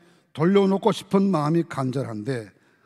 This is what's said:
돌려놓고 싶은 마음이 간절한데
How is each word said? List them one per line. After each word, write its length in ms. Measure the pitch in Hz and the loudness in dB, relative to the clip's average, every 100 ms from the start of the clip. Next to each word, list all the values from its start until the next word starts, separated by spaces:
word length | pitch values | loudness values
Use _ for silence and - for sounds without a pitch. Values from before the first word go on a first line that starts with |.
| _ _ _ | _ _ _
돌려놓고 580 | - 165 202 190 190 220 | -2 2 4 4 2 0
싶은 380 | - - 196 196 | -2 0 0 2
마음이 340 | 165 147 170 165 | 0 0 0 -2
간절한데 840 | 139 131 127 113 107 107 127 104 - _ _ | -4 -4 -4 -6 -8 -6 -8 -10 -18 _ _